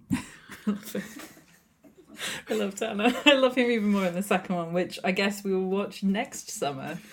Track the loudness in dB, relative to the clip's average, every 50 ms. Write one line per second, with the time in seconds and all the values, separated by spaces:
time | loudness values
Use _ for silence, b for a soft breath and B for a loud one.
0 | -6 -4 -2 -2 -2 -6 -16 -20 -20 -18 -20 -6 -4 -4 -4 -4 -6 -8 -8 -8
1 | -8 -10 -12 -16 -16 -16 -18 -20 -20 -20 -20 _ _ _ _ _ -20 -20 -20 -20
2 | -20 -20 B B B B B B B -2 -2 0 0 -2 -2 -4 -4 -4 0 2
3 | 4 4 4 6 6 8 8 8 6 4 4 4 2 2 2 2 2 2 2 2
4 | 2 0 0 -2 0 2 0 0 0 0 -2 -2 -2 -2 0 -2 -2 -2 -4 -4
5 | -2 -2 0 2 0 0 -2 -2 -2 -2 0 0 0 0 0 -2 -2 -4 -6 -2
6 | 0 0 0 0 -2 -4 -8 -12 -12 -12 -8 -4 -4 -4 -4 -4 -6 -8 -8 -10
7 | B B